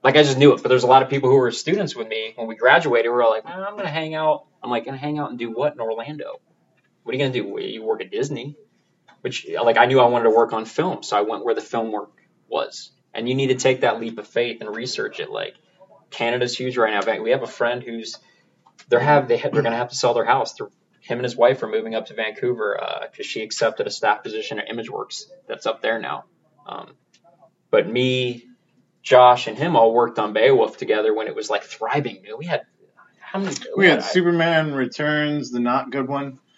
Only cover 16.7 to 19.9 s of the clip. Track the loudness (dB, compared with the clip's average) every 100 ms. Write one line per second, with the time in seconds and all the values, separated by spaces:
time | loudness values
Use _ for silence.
16.7 | 0 2 2 -2 -2 0 0 -2 -4 -2
17.7 | -2 -8 -12 -12 -14 _ _ _ _ _
18.7 | _ 2 2 6 4 4 0 0 0 0
19.7 | -2 -4